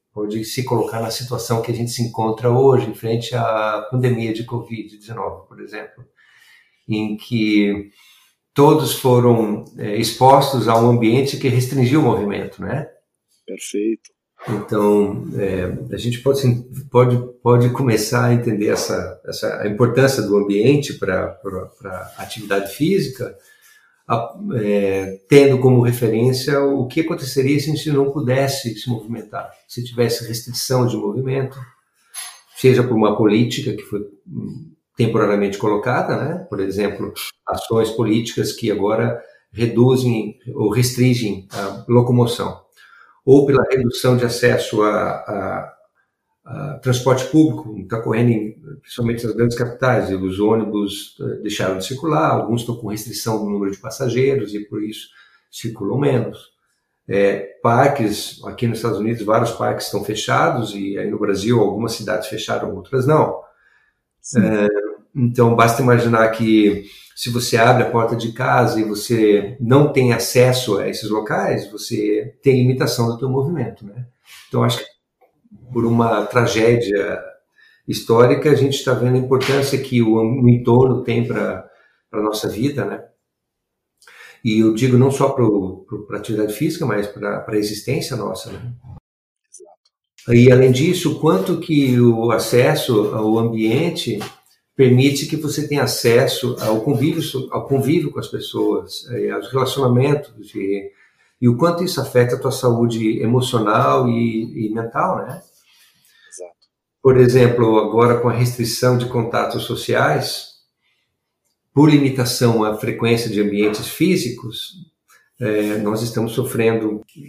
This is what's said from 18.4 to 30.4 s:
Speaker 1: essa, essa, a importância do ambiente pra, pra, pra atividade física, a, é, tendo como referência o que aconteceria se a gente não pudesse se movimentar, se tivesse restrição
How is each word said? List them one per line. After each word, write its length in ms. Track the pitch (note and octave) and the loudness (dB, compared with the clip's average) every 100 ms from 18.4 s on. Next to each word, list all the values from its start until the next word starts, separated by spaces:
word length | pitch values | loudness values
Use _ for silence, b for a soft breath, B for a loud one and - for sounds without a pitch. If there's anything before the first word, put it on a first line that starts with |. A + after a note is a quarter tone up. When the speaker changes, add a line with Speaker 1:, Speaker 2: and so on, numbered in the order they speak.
| A#2+ G#2 A2 | 0 -2 0
Speaker 1:
essa, 520 | A2 - F#2+ F2+ - | -2 -2 -6 -6 -12
essa, 380 | - - A2 G#2 | -12 -8 -6 -4
a 60 | G#2 | -4
importância 560 | G#2 A#2+ C3 C3+ - | 2 2 4 2 2
do 120 | G2 G2+ | 0 0
ambiente 600 | G2 G2+ A#2+ D3 - - | 2 2 2 2 0 -6
pra, 320 | F#2+ F#2 F2+ | -4 -4 -4
pra, 380 | - G2 F#2 - | -8 -10 -10 -12
pra 460 | _ G2 F#2 F2+ - | _ -14 -14 -14 -16
atividade 560 | F#2+ A#2 G2+ G2 G2 | -14 -12 -4 -4 -4
física, 640 | - D#3+ G3 C#3 - G2 - b b b b b b - | -2 0 0 -2 -8 -12 -14 b b b b b b -4
a, 280 | A2+ - - G#2 G#2+ | -4 -4 -10 -6 -4
é, 640 | G#2 G2+ G2 G2 F#2+ F#2+ - | 0 0 0 -2 -6 -8 4
tendo 300 | C#3+ C#3 B2+ | 6 8 6
como 240 | B2+ B2 | 4 4
referência 760 | A#2+ A#2+ A2+ A2+ B2 B2 D3 C#3+ | 4 2 0 2 0 0 -2 0
o 280 | C#3 C#3 A#2+ | 0 -2 -2
que 140 | D#3+ | -2
aconteceria 580 | D#3+ F3+ C3 C#3 C3 D3 | -4 -4 -4 -2 0 0
se 100 | D3 | -2
a 60 | D3 | -4
gente 160 | D#3 | -2
não 200 | C#3 C#3 | 0 0
pudesse 640 | D3 B2 C3 C3+ - A#2+ G#2+ | -2 -2 0 0 -2 -8 -8
se 140 | B2 | -6
movimentar, 640 | A2 A2 A2+ G#2 G2 - _ _ | -8 -8 -12 -10 -12 -14 _ _
se 160 | - | -12
tivesse 440 | A#2+ A#2+ A#2 - A2+ | -8 -2 -2 -2 -6
restrição 600 | A#2 | -10